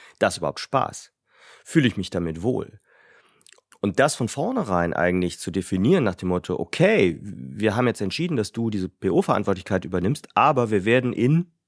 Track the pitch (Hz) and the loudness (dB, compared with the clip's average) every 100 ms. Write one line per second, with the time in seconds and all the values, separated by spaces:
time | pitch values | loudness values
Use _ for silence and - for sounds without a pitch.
0 | - - 104 - 78 - - 135 - - | -16 -2 -2 0 -6 -6 -4 -2 -2 -6
1 | - _ _ _ - - - 165 127 98 | -20 _ _ _ -20 -20 -4 2 2 0
2 | 92 92 85 80 104 113 - - _ _ | -4 -4 -4 -4 -4 -4 -6 -14 _ _
3 | _ _ _ _ _ - _ - 101 90 | _ _ _ _ _ -20 _ -6 -2 2
4 | 143 - 117 - 185 262 131 90 85 - | 2 2 -4 -2 -4 -2 0 0 0 0
5 | 90 90 87 - - 90 90 92 110 185 | 0 2 -2 -4 -6 -6 -2 0 2 2
6 | 110 87 92 90 - - - - 185 220 | 2 -2 -2 -2 -2 -6 -4 2 4 4
7 | 92 76 101 - 65 67 107 104 123 107 | 2 0 -8 -14 -14 -2 0 2 0 0
8 | 98 - 175 143 101 - 117 107 92 - | -4 -4 -2 -2 -4 -4 -2 -2 -4 -4
9 | 95 131 196 104 101 92 - 95 87 92 | 0 2 2 0 0 -2 -2 -4 -2 -2
10 | 90 - - - 131 135 117 107 95 123 | -2 -2 -2 2 4 4 2 0 2 2
11 | 127 - 120 160 175 _ | 2 0 2 2 0 _